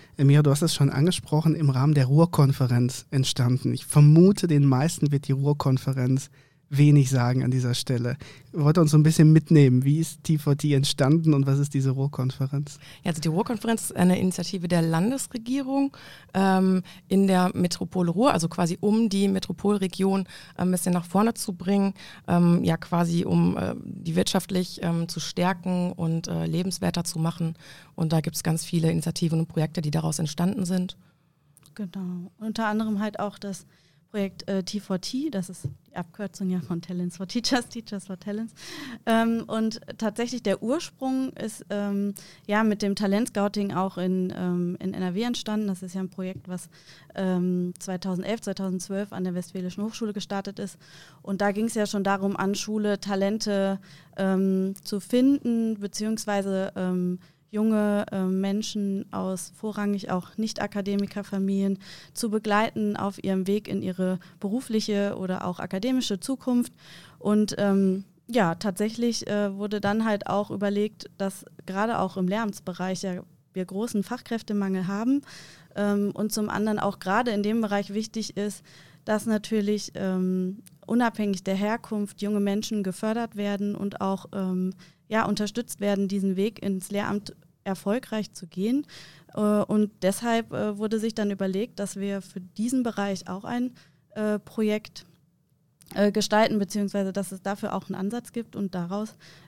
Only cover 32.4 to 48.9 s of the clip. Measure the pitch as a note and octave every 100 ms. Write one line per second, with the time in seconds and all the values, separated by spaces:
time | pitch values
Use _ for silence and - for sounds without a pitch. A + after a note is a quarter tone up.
32.4 | A3 A3 A3 G#3+ A3 G3+ G#3+ - G3+ -
33.4 | G3+ F#3+ - _ _ _ _ G#3+ G3 F#3+
34.4 | F3+ G3 F#3 G#3 - F#3 - B3+ D#4 G#3
35.4 | F3+ F3+ - - _ - F3 - G3+ -
36.4 | F#3+ F3+ C#3+ E3+ - F3+ F3 - F#3 B3
37.4 | A3+ B3+ A#3+ A#3 - G3+ - F#3 - G#3
38.4 | A3+ - - D#4 C#4 A3+ - A3+ A3+ A3+
39.4 | A3+ A3 A3 A3 - - A3 G#3+ A#3+ B3
40.4 | G#3+ G3 A3 D4 - - C4 C4 C4 -
41.4 | A3 - - G3+ G3+ G3+ G3+ G3+ - -
42.4 | - G#3 A3 G#3 G3+ G3 G#3 G3+ B3 -
43.4 | G3+ G#3 G3+ F3 F#3+ F#3 F#3 F#3 F#3 -
44.4 | F3+ F3+ F3 F#3 F#3+ F#3+ F#3 F3+ A#3+ A#3+
45.4 | - G#3+ G#3 F#3 F#3 F#3 F#3 - F#3 F#3+
46.4 | - F3+ - - - - - - F#3+ F3+
47.4 | F3+ F3+ F3+ F3 - F#3 F#3+ F3+ F#3 A3+
48.4 | G3+ F#3+ F#3+ F#3 -